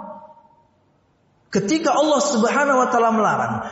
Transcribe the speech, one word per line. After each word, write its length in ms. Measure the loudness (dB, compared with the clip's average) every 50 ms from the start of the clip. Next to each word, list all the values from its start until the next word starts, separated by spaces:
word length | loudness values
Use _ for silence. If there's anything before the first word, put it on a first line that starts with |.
| -14 -14 -16 -18 -18 -20 -20 -20 _ _ _ _ _ _ _ _ _ _ _ _ _ _ _ _ _ _ _ _ _ _
Ketika 440 | -4 -2 0 0 -2 0 0 0 0
Allah 240 | 2 2 2 2 2
Subhanahu 640 | 0 0 0 0 0 2 2 0 2 2 2 2 2
wa 40 | 2
taala 200 | 2 2 2 2 2
melarang, 380 | 2 0 0 0 0 -2 -4 -4 -6 -8 -10